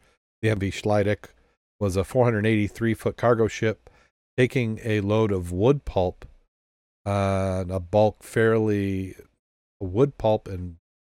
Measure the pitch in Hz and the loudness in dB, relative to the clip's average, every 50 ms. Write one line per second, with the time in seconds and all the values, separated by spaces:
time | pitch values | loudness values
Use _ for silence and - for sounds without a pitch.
0 | _ _ _ _ _ _ _ _ - 110 110 98 98 95 - - - 107 104 104 | _ _ _ _ _ _ _ _ -2 0 0 0 -2 -4 -6 -4 -2 0 2 2
1 | 98 101 104 - - - _ _ _ _ _ _ _ _ _ _ 104 98 87 95 | 2 0 -2 -4 -6 -18 _ _ _ _ _ _ _ _ _ _ -4 -2 0 -2
2 | 87 - - 127 120 120 113 104 104 110 113 107 104 98 - - 113 113 107 - | -2 0 2 2 4 4 2 2 2 2 2 2 0 -2 -4 -2 -2 -2 -2 -2
3 | - 110 - - - 120 123 110 113 101 - - 113 110 104 - _ - _ _ | -4 -6 -4 0 2 2 4 4 2 0 0 -2 -2 -2 -2 -4 _ -20 _ _
4 | _ _ _ _ _ _ _ - 127 120 - 135 120 110 110 104 - 113 107 107 | _ _ _ _ _ _ _ 0 0 0 0 -2 -2 -2 -4 -6 -4 -2 0 0
5 | 98 101 107 110 110 104 101 92 87 87 90 90 104 127 147 139 - - - 95 | 0 2 2 2 2 2 0 -2 -4 -4 -2 2 2 2 2 2 -2 -4 -2 -2
6 | 90 90 - _ - - - _ _ _ _ _ _ _ _ _ _ _ _ _ | -2 -2 -4 _ -18 -20 -20 _ _ _ _ _ _ _ _ _ _ _ _ _
7 | _ 101 101 101 98 98 98 95 95 95 92 92 92 87 92 95 87 85 - 107 | _ -4 -2 0 0 0 0 0 -2 -2 -2 -4 -4 -4 -6 -6 -6 0 2 4
8 | 107 107 - _ - - - 120 113 113 113 113 110 107 104 101 98 98 98 95 | 4 2 0 _ -16 -4 0 2 2 4 4 2 2 0 0 0 0 -2 -2 -4
9 | 95 92 - - - _ _ _ _ _ _ _ _ _ _ _ 101 92 90 110 | -6 -8 -12 -18 -20 _ _ _ _ _ _ _ _ _ _ _ -10 -4 0 0
10 | 139 143 - - - 110 110 107 - - 98 90 90 90 82 - _ _ _ _ | 0 0 0 -2 0 0 0 0 -4 -8 -10 -10 -10 -12 -14 -18 _ _ _ _
11 | _ | _